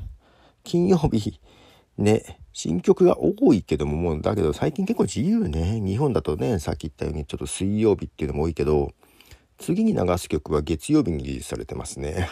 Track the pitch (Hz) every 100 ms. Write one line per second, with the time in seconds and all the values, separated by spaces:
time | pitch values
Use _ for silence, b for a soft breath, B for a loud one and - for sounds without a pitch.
0 | B B B B B B - 175 175 180
1 | 147 113 104 - b b b b b -
2 | 104 110 - - - - - 175 190 185
3 | 180 - 156 202 262 113 - 76 73 73
4 | 87 78 90 101 80 73 143 - 190 240
5 | - - 156 226 185 76 85 113 95 101
6 | 147 98 - 76 131 123 - - 78 -
7 | 76 78 73 - 73 - 95 107 110 90
8 | 80 - 76 71 80 78 71 76 69 -
9 | b b b b b _ - 180 226 175
10 | 92 87 - 78 - 78 78 80 - 151
11 | 104 76 67 65 - 64 - - - -
12 | 71 82 87